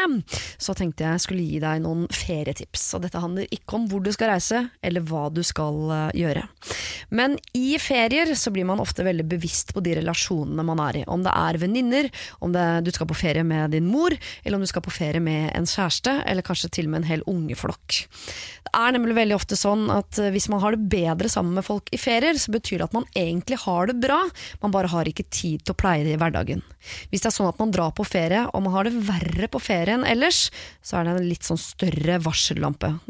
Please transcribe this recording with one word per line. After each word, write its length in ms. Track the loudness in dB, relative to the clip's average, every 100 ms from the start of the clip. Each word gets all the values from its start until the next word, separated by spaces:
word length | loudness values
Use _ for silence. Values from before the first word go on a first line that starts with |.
| 4 0 -2 -8 -10 -8
så 140 | -4 -2
tenkte 260 | -2 0
jeg 200 | 0 0 0
skulle 180 | -2
gi 140 | -2 -2
deg 220 | -2 0
noen 220 | 0 -2 -2 -4
ferietips. 720 | -4 -4 -4 -6 -8 -4 -2 -2
Og 80 |
dette 160 | -4 -4
handler 300 | -4 -4 -4
ikke 240 | -8 -6 -4
om 140 | -2
hvor 120 | 0 -2
du 60 | 2
skal 160 | 4
reise 300 | 4 2 0 -2 -4
eller 240 | -4 -2
hva 220 | -2 -2 -2
du 80 | -2
skal, 380 | -2 -2 -2 -2 -2
eh, 220 | 0 0 0
gjøre. 240 | 0 0 -4 -14 -10 -8 -8 -10 -2
Men 240 | 2 2 0 -4 -2
i 160 | 0 0
ferier 480 | 2 2 4 2 2 0
så 140 | 0 0
blir 80 |
man 160 | 0 0
ofte 240 | -2 0
veldig 220 | 0 0 0
bevisst 460 | -2 -2 -2 -2 -2
på 60 |
de 140 | 0 0
relasjonene 680 | 0 -2 0 -2 -2 -2
man 160 | 0 0
er 220 | 0 -2
i. 20 | -2
Om 140 | -2 2
det 80 | 2
er 240 | 2 0
venninner, 480 | 0 0 2 2 0 -4 -14 -6
om 140 | -2 2
det, 300 | 2 2 0
du 60 | -2
skal 140 | -4
på 80 | 0
ferie 240 | 0 2
med 280 | 2 2 2 2
din 140 | 2
mor, 240 | 4 2 0 -6 -8 -2
eller 100 | -2
om 80 |
du 60 | 0
skal 160 | -4 -6
på 80 | -2
ferie 240 | 0 2
med 320 | 2 2 0 0
en 100 | 0
kjæreste, 540 | 0 0 0 0 0 0
eller 200 | -2 -2
kanskje 260 | -4 -2
til 160 | -2 -2
og 60 |
med 80 | -2
en 60 | 0
hel 140 | -2 0
ungeflokk. 680 | -2 -2 -4 -6 -6 -6 -6 -6 -14 -14 -12 -14 -14
Det 80 | -2 2
er 160 | 4 4
nemlig 220 | 2 4
veldig 180 | 4 2
ofte 240 | 0 0
sånn 300 | 2 2 2
at, 240 | 2 0 0
eh, 80 | 2
hvis 160 | 2 0
man 140 | 2
har 80 | 2 2
det 100 | 2
bedre 400 | 2 2 2 0
sammen 240 | 0 0 0
med 80 | -2
folk 220 | -4 -4
i 80 | -4
ferier, 380 | 0 2 2 2
så 140 | 0 -2
betyr 220 | -2 -4
det 80 | -2
at 80 | -2
man 140 | -2
egentlig 460 | -2 0 -2 -2 -4 0
har 220 | 0 0
det 80 | 0
bra, 220 | 2 2 2 -4 -14 -4
man 100 | 0
bare 160 | 2 2
har 160 | 0 0
ikke 160 | -4 -6
tid 360 | -4 -2 -2 -2
til 80 | 0
å 20 |
pleie 240 | 2 4 2
det 80 | 2
i 60 |
hverdagen. 400 | 2 0 -2 -4 -8 -16 -16 -14 -4
Hvis 100 | 0
det 60 | 2
er 60 | 2
sånn 140 | 0
at 100 | 2
man 120 | 0
drar 200 | 2 0
på 140 | 0 0
ferie, 400 | 0 4 2 2
og 100 | 0
man 100 | 2
har 120 | 2 2
det 80 |
verre 560 | 0 0 0 0 0 -2
på 100 | -2
ferie 320 | 0 2 2 2
enn 80 | 2
ellers, 440 | 4 4 4 0 -4 -16 -16
så 160 | -4 0
er 40 | 0
det 120 | 0
en 100 | 0
litt 120 | -2 -2
sånn 120 | 0
større 600 | -2 0 0 2 2 2
varsellampe. 800 | 2 0 0 0 -2 0 -2 -2